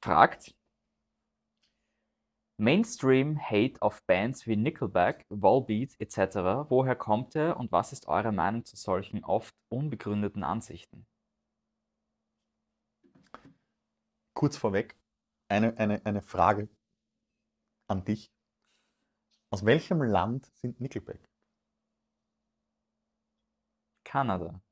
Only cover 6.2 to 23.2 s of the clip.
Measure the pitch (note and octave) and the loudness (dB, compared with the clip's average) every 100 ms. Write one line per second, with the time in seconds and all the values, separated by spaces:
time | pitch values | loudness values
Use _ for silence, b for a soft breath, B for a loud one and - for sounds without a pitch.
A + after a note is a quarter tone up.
6.2 | F#2+ G#2 F2+ A2 D3+ B2+ C3 B2 - G#2+ | -2 0 0 0 2 2 2 -2 0 -2
7.2 | - D#3 D#3 - A2+ E2+ - C#3 - D#2+ | -2 -2 -2 -2 0 0 0 -8 -4 -2
8.2 | G#2+ G2+ E2+ A2+ A#2 - - F#2 G2 G#2 | 0 0 -2 -2 -8 -14 -4 -4 -2 -10
9.2 | - G#2 - _ _ A#2 D3 A2+ - G#2 | -2 -2 -2 _ _ -6 -6 -6 -4 -2
10.2 | G#2 G2+ D#2 G2+ - E2 - - - _ | -2 -4 -6 -6 -8 -18 -20 -20 -20 _
11.2 | _ _ _ _ _ _ _ _ _ _ | _ _ _ _ _ _ _ _ _ _
12.2 | _ _ _ _ _ _ _ _ _ _ | _ _ _ _ _ _ _ _ _ _
13.2 | _ - - _ _ _ _ _ _ _ | _ -20 -20 _ _ _ _ _ _ _
14.2 | _ - D3 - A2 G2 - - _ _ | _ -2 -2 0 0 0 -2 -10 _ _
15.2 | _ _ _ G2+ A2+ A2+ G#2+ G#2 - G#2 | _ _ _ 2 2 0 -2 -2 -2 -6
16.2 | - F#2 F2 G#2 G#2+ _ _ _ _ _ | -6 2 4 2 -2 _ _ _ _ _
17.2 | _ _ _ _ _ _ _ F#2+ F#2 G#2+ | _ _ _ _ _ _ _ -6 -2 -6
18.2 | - _ _ _ _ _ _ _ _ _ | -6 _ _ _ _ _ _ _ _ _
19.2 | _ _ _ G2+ G#2 D3 - E3+ C3 G2 | _ _ _ -4 2 2 2 -2 2 2
20.2 | F#2+ B2+ - _ B2 A#2 B2 A#2 - - | 0 -4 -8 _ -12 -8 -10 -10 -12 -18
21.2 | _ _ _ _ _ _ _ _ _ _ | _ _ _ _ _ _ _ _ _ _
22.2 | _ _ _ _ _ _ _ _ _ _ | _ _ _ _ _ _ _ _ _ _